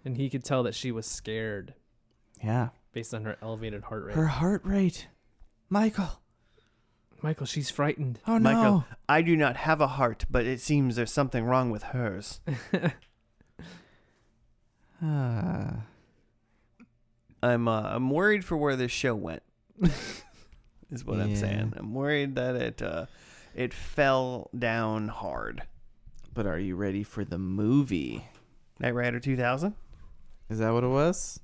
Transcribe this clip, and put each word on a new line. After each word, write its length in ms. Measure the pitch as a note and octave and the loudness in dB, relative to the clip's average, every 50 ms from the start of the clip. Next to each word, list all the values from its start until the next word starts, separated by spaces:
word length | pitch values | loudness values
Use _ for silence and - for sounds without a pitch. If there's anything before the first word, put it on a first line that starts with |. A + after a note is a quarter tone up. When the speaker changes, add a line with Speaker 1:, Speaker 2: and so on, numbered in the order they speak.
| _ | _
Speaker 1:
And 120 | C3+ B2+ | -6 -2
he 120 | A#2+ C#3 C3 | -2 -2 -2
could 140 | C#3 C3 - | -2 -4 -2
tell 200 | - C#3 C3 A#2+ | 0 0 0 0
that 120 | A2+ A2 | 0 -2
she 160 | - - B2+ | -4 -4 -4
was 140 | A#2 A2+ A2 | -4 -4 -4
scared 680 | - - - - A2 A2 A2 A2 A2 G#2 G2 F#2 - - _ _ _ _ _ _ _ _ _ _ _ _ - | -6 -6 -6 -6 -6 -4 -4 -4 -4 -4 -6 -8 -12 -18 _ _ _ _ _ _ _ _ _ _ _ _ -6
Speaker 2:
Yeah. 280 | - A2 A2 B2 A#2 - _ _ _ _ _ | -2 0 0 0 0 -2 _ _ _ _ _
Speaker 1:
based 200 | A#2 A#2 - - | -8 -8 -6 -8
on 100 | A2 G#2+ | -6 -6
her 120 | G#2+ G#2 - | -8 -8 -8
elevated 420 | G#2+ A2+ A2+ A2 A2+ A2 G#2 G2+ G2+ | -8 -10 -8 -6 -6 -8 -8 -8 -10
heart 220 | - A2+ G#2+ - | -8 -8 -8 -8
rate. 100 | - G#2 | -2 0
Speaker 2:
Her 120 | D#3+ D#3+ | 0 2
heart 340 | D#3 C3+ B2+ D#3+ F3+ G#3 - - | 2 2 2 2 2 2 0 0
rate. 420 | F#3 G3 G3+ F#3+ F3 - - - - _ _ _ _ _ _ - _ _ _ _ _ | 0 2 4 4 2 0 -2 -16 -16 _ _ _ _ _ _ -20 _ _ _ _ _
Michael. 500 | F#3 G3+ A3 A3 G#3+ - F#3+ D#3 - - _ _ _ _ _ _ _ _ _ _ _ _ _ _ _ _ _ _ - - - | 2 2 2 2 2 0 -4 -4 -6 -10 _ _ _ _ _ _ _ _ _ _ _ _ _ _ _ _ _ _ -14 -6 -4
Speaker 1:
Michael, 240 | D3+ D#3+ - C#3 | -4 -2 -2 -4
she's 240 | - - D3+ C3+ - | -4 -4 -4 -4 -2
frightened. 480 | - - C#3+ D3 D3 - D3+ B2+ A#2+ - - | 0 0 0 0 0 0 -2 -4 -4 -4 -2
Speaker 2:
Oh, 100 | A3 A3+ | 2 4
Speaker 3:
Michael, 240 | A3+ A3 A3+ A3+ A#3 A3+ | 6 6 6 6 6 6
Speaker 2:
no. 200 | G#3+ G3+ F3 - - - - - - | 6 6 4 2 -2 -12 -10 0 4
Speaker 3:
I 120 | C#3+ D#3+ E3+ | 4 4 6
do 120 | E3 E3+ | 6 6
not 200 | D#3 D3 C3+ C3+ | 6 6 4 2
have 260 | - - D#3+ D#3+ D3+ | 0 2 2 4 4
a 60 | D3+ | 4
heart, 380 | C3 C3 C#3 C3 A#2 G#2 - - - | 2 4 2 2 2 2 0 -2 2
but 160 | B2 B2 A2+ | 2 2 2
it 140 | B2 C3 A#2 | 2 -2 -2
seems 340 | - - D3+ C#3+ C3+ B2+ A2+ | 2 2 4 4 4 4 2
there's 140 | A#2 A#2 A2 | 0 -2 0
something 320 | - D3+ C#3 B2+ - A#2+ A2+ | 2 2 2 2 2 0 2
wrong 260 | A#2+ B2+ C3 B2+ A#2+ | 4 4 4 4 2
with 100 | A2 G#2+ - | -2 -4 -6
hers. 560 | - - B2+ A#2+ G#2+ F2+ G2 G#2 - - - - | -6 -4 -2 -2 -2 -4 -4 -8 -10 -10 -8 -6
Speaker 1:
<laughs> 60 | - C#3 A#2+ - - - F#3 - E3 - - - _ _ _ _ _ _ _ - _ _ - E3+ E3+ F3+ E3+ - _ _ _ _ _ _ _ _ _ _ _ _ _ _ _ _ _ _ _ _ _ _ _ | -6 -6 -6 -4 -2 -2 0 0 0 -2 -2 -20 _ _ _ _ _ _ _ -20 _ _ -20 -18 -18 -18 -20 -20 _ _ _ _ _ _ _ _ _ _ _ _ _ _ _ _ _ _ _ _ _ _ _
Speaker 2:
Ah. 800 | E3+ D#3 D3+ C#3+ C3 B2 A#2 G#2+ - - C#2 - G2+ - A2+ A2+ A2 - _ _ _ _ _ _ _ _ _ _ _ _ _ _ _ _ _ _ - _ _ _ _ _ _ _ _ _ - _ | -2 0 0 0 0 0 0 -2 -2 -2 -2 -4 -4 -6 -6 -8 -10 -12 _ _ _ _ _ _ _ _ _ _ _ _ _ _ _ _ _ _ -20 _ _ _ _ _ _ _ _ _ -8 _
Speaker 3:
I'm, 260 | - B2 B2 A#2+ A#2 | 2 2 4 4 2
uh, 140 | A#2 A2+ A2 | 2 0 0
I'm 280 | A2 G2 G2+ A#2+ C3 C3 | -2 -2 -2 -2 0 2
worried 360 | C#3 D#3+ F#3+ G#3 G#3+ G#3 F3+ | 2 4 4 4 4 2 2
for 100 | - E3+ | -2 -2
where 200 | D#3 D3 C#3+ C3+ | 2 2 2 2
this 140 | B2+ B2 A#2+ | 2 0 -2
show 240 | - - - C3 A#2 | -2 0 0 0 0
went, 280 | G#2 - E2 D#2+ - _ _ _ _ | 0 -4 -8 -8 -10 _ _ _ _
<laughs> 200 | _ _ _ - G3 E3 - - - - - - - - - - - - - - _ - _ - - _ | _ _ _ 2 2 2 2 2 -8 -10 -12 -14 -16 -20 -20 -20 -20 -20 -20 -20 _ -20 _ -20 -16 _
is 120 | - A#2+ C3 | -12 -10 -6
what 160 | - A2+ G#2+ | -4 -2 0
I'm 120 | A2 G#2 | 0 0
Speaker 2:
Yeah. 60 | G#2 | 0
Speaker 3:
saying. 360 | G2+ G#2 G2 G2 G#2 G#2+ A2+ - | 0 0 0 -2 -2 -2 -4 -4
I'm 180 | - - G#2+ A2+ | -6 -8 -6 -4
worried 420 | C3 C#3 C#3+ D3+ C#3+ C#3+ C#3 C3+ | -2 0 0 2 0 0 -2 -2
that 200 | B2+ B2 B2+ B2+ | -2 -2 -2 -2
it, 260 | B2 B2 A#2 A2+ - | -2 -2 -4 -4 -6
uh, 260 | - - D#2 E2 - - - - - - - - - - - | -6 -4 -4 -6 -8 -8 -14 -20 -20 -20 -20 -20 -20 -16 -6
it 200 | - B2+ A#2+ - | -4 -4 -4 -4
fell 760 | - - - - - C#3+ C#3 C3+ C3 C3 B2+ B2+ A2+ - - - | -8 -10 -6 2 4 4 6 6 4 2 0 -4 -6 -8 -8 -4
down 520 | B2 A#2+ A#2 A2+ A#2 A2+ A2 A2 A2 G#2+ G#2 | -2 0 0 2 2 0 0 0 -2 -2 -4
hard. 540 | - - G#2 F2+ C2 A#1+ G#1+ A1 A#1 - - - - - - - - _ _ - - - - - - | -6 -6 -6 -6 -4 -4 -6 -6 -8 -8 -10 -12 -14 -18 -20 -20 -20 _ _ -20 -18 -18 -18 -8 -4
Speaker 2:
But 120 | A#2 G#2 | -2 -2
are 100 | F#2+ D#2+ | 0 0
you 180 | E2 G2 F#2+ F2+ | -2 -2 -4 -2
ready 280 | F2 G2+ G2 G2 G2+ G#2 | -2 -2 -2 -2 -2 -6
for 220 | - - A2 G2 | -6 -6 -8 -6
the 120 | - E2 | -4 -4
movie? 880 | F2+ F#2+ F2+ F#2+ G2+ G#2+ A2 C3 C#3+ C#3+ B2 G#2 E2 C#2 B1 A1 G#1+ - - - - _ _ _ - - _ _ - | -4 -4 -4 -2 0 2 4 4 4 4 2 -2 -2 -2 -4 -6 -10 -12 -14 -20 -20 _ _ _ -20 -20 _ _ -4
Speaker 3:
Knight 160 | - B2 A#2+ | -4 -2 0
Rider 240 | B2 A#2+ A#2+ A#2+ A#2+ | 0 -2 -2 -2 -2
two 160 | A#2+ C3+ C3 | -2 -2 0
thousand? 400 | B2+ B2 A#2+ B2+ C3+ E3+ G3+ G#3 - - - - - - - - - - - - - - - | 0 0 0 0 0 -2 -4 -4 -6 -16 -18 -18 -20 -20 -20 -20 -20 -20 -20 -20 -18 -10 -8
Speaker 2:
Is 100 | A2 A2 | -4 0
that 120 | A2 A2+ | 0 2
what 120 | A2+ A#2+ B2 | 2 2 2
it 40 | |
was? 520 | B2 C3 C3+ D3+ E3+ F#3+ - - - - - | 2 2 4 4 2 2 0 -6 -8 -10 -14